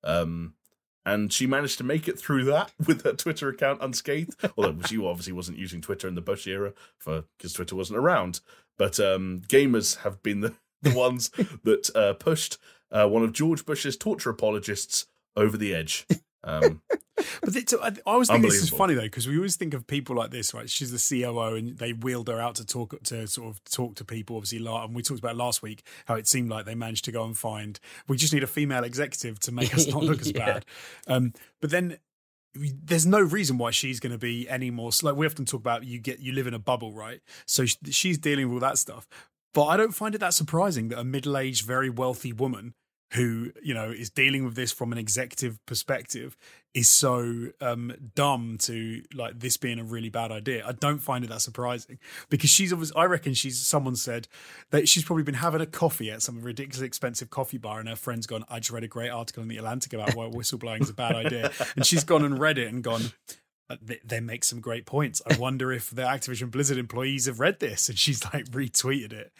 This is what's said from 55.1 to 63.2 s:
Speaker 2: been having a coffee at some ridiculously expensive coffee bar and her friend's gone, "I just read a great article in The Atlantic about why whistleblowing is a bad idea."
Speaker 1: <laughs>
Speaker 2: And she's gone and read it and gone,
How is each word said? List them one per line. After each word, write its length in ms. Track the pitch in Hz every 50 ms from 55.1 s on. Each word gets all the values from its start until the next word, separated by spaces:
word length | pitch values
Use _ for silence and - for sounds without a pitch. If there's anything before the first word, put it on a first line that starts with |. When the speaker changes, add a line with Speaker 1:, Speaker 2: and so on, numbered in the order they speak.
| 175 160 151
Speaker 2:
been 100 | 143 139
having 260 | 120 151 170 156 160
a 60 | 160
coffee 440 | 151 160 - 170 160 - - 110 110
at 120 | 107 113
some 180 | - - 120 117
ridiculously 460 | 117 120 117 113 139 139 127 127 135
expensive 420 | 127 123 - - 123 120 - 127 110
coffee 300 | - - 131 - - 123
bar 220 | 110 107 107 110
and 80 | 110 113
her 60 | 113
friend's 300 | 107 - - 120 117 110
gone, 200 | - 117 110 113 _
"I 120 | 123 117
just 100 | 110 -
read 140 | 117 117 113
a 40 | 107
great 220 | - 117 117 120
article 320 | 120 117 117 113 - -
in 80 | 113 113
The 80 | 113 110
Atlantic 340 | 110 110 120 127 - -
about 220 | - 110 104 107 117
why 100 | 117 117 113
whistleblowing 500 | 113 120 113 - - 113 117 117 110 110
is 80 | 135 -
a 60 | 110
bad 200 | - 123 117 113
idea." 380 | 113 113 156 127 120 113 151 - - 127
Speaker 1:
<laughs> 120 | - -
Speaker 2:
And 80 | 139 -
she's 200 | - 175 160 147
gone 200 | 156 175 151 147
and 140 | 143 139 131
read 180 | 147 156 156
it 160 | 131 120 110
and 100 | 113 123
gone, 200 | 117 123 113 113 113 120 - _